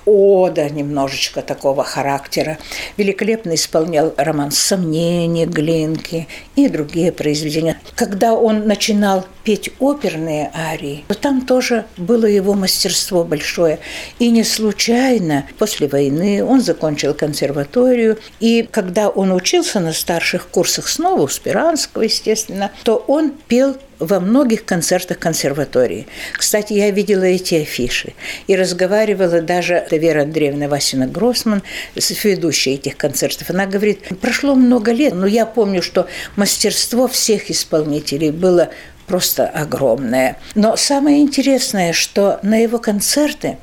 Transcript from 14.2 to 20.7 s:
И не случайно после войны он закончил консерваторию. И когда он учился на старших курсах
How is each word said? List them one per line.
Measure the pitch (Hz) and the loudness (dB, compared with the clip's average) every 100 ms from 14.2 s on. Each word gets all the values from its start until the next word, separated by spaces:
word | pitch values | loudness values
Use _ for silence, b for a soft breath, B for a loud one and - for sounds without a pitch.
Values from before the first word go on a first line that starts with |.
И | 240 | 2
не | 226 | 4
случайно | 214 - 220 196 - 233 262 233 165 143 135 - | 2 0 -2 0 0 2 2 2 2 -2 -4 -4
после | 208 - 143 | -4 0 0
войны | 139 143 147 202 202 | 2 0 0 0 0
он | 202 262 | 2 2
закончил | 175 165 160 147 143 | 2 0 -2 -2 -2
консерваторию. | 147 156 143 143 143 143 247 254 247 226 220 B B | -2 -2 -2 -2 -2 -2 2 4 4 2 0 B B
И | 226 233 226 | 2 2 0
когда | - 185 180 202 | -4 -2 0 0
он | - 190 | 2 2
учился | 185 180 349 - 208 | 2 2 0 0 -2
на | 165 | -2
старших | 156 - 170 - 180 - | -4 -2 -2 -2 -4 -2
курсах | 202 160 | 0 0